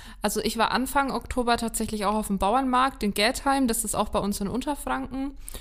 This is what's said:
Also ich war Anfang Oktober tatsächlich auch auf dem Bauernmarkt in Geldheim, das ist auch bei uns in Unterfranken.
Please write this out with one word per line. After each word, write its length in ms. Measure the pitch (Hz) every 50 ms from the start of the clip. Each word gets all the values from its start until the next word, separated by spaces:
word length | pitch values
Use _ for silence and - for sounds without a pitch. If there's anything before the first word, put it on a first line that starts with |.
| - - 220 -
Also 180 | - 214 208 214
ich 180 | - 220 220 226
war 140 | 220 -
Anfang 400 | - 208 254 262 - 285 277 269
Oktober 460 | - 240 - - - 262 247 233 233 233
tatsächlich 480 | 233 226 220 - 226 214 - 214 202
auch 100 | 190 214
auf 120 | 214 214 -
dem 100 | 196 190
Bauernmarkt 640 | - 196 214 262 277 262 247 247 254 269 262 - -
in 100 | 208 196
Geldheim, 540 | - 208 226 262 - - 277 269 277 269 240
das 160 | 233 - -
ist 120 | 208 -
auch 140 | - 208 214
bei 100 | - 214
uns 200 | - 196 208 -
in 80 | 208 190
Unterfranken. 840 | - 247 262 302 285 277 - 262 254 262 269 - 240 262 269 285 277 - - - - -